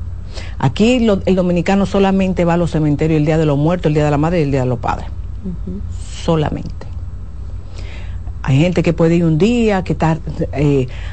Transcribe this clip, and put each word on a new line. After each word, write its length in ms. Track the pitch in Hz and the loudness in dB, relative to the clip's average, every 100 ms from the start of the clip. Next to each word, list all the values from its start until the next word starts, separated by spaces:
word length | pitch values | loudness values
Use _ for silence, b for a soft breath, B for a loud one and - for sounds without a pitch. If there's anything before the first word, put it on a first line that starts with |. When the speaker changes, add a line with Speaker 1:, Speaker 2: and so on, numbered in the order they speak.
| - - B B B B | -8 -10 B B B B
Speaker 1:
Aquí 420 | 135 - 220 254 | -2 2 2 4
lo, 200 | 226 196 - | 2 2 2
el 100 | 190 | 2
dominicano 480 | 180 175 165 196 190 | 2 2 2 2 2
solamente 580 | 202 196 190 185 180 | 2 2 2 2 2
va 100 | 170 | 2
a 20 | 170 | 2
los 140 | 165 | 2
cementerios 460 | 160 151 143 156 156 | 0 0 2 2 2
el 80 | 151 | 2
Día 100 | 160 | 2
de 60 | 156 | 2
los 120 | 143 | 2
Muertos, 320 | 151 180 165 | 2 2 2
el 40 | |
Día 100 | 151 151 | 2 2
de 40 | |
la 80 | 147 | 2
Madre 220 | 156 175 | 2 2
y 40 | |
el 60 | 143 | 2
Día 100 | 135 | 0
de 40 | 127 | 0
los 120 | 123 | -2
Padres. 280 | - - - - - - | -2 -4 -6 -8 -8 -8
Speaker 2:
Ujú. 360 | 196 170 - 185 - - - - | -8 -8 -8 -8 -8 -8 -8 -6
Speaker 1:
Solamente. 600 | - 165 147 - - - - - - - - - - - B B B B B B - - | 0 0 0 -2 -6 -8 -10 -10 -8 -10 -10 -10 -10 -10 B B B B B B -8 -6
Hay 160 | - 135 | 0 2
gente 240 | 175 175 | 4 2
que 100 | 170 | 2
puede 240 | 165 165 170 | 2 4 4
ir 80 | |
un 140 | 170 156 | 2 4
día, 460 | 202 240 220 196 | 4 4 2 2
que 80 | 185 | 0
está, 260 | 156 156 160 - 143 151 | 0 0 0 -4 -6 -4
eh, 360 | 135 147 139 127 B B | 0 2 2 0 B B